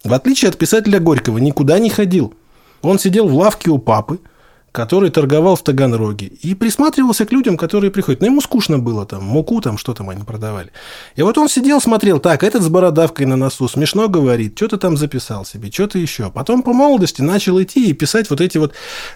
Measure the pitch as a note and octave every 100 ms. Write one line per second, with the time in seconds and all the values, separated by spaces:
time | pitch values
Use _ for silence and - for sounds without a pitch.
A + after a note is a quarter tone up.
0 | - B2+ B3+ C4+ G#3 - D#3+ A3 G#3+ G3+
1 | E3 C#3 B2 A2 C#3 C#3+ C#3 F3 A3+ -
2 | G3+ F#3 B2 - _ _ _ _ D3 F#3+
3 | G3 F#3+ G#3+ C#3 G3+ G#3 F3+ D3 A#2 G#2+
4 | G#2 - - _ _ _ _ - A2+ F#3
5 | F#3+ D#3+ C#3 D3+ E3+ F3 - C3+ C3+ A#2
6 | G#2+ G#2 G2 - D#3+ F#3+ A3+ - D4+ D4+
7 | C4 A3 G#3+ C4 B3+ F3 E3 G#3 G3 G3
8 | F#3+ C3 G#3 C#4 - B3 - D3 A#2+ G#2+
9 | G2 G2 F#2+ C3+ D3+ A#3 C#3 G#2 - A#2+
10 | G2 F#2+ G2+ G#2+ G#2+ G#2 E2 - - -
11 | - - E3+ A#3+ D4+ - B3+ C#4+ - A3
12 | G#3 D#3+ F3 D#3 F#3+ A3+ E3 F3 F3+ D#3
13 | E3 - C#3 C3 C3+ - B2+ - D3+ G3
14 | A3 F3+ C3+ A#2 A2 - A3 G#3 F#3+ D3+
15 | D3+ C3 - G#2+ G2 G#2 G#2 - G3+ F#3+
16 | E3 - G2+ G#2+ - A#3+ B3+ B3 C#4+ C4+
17 | E3+ - C#3 G3+ G3 F#3 F#3+ - A3+ C#3+
18 | D3+ A3 G#3+ - F3+ D#3+ D3+ - - -
19 | -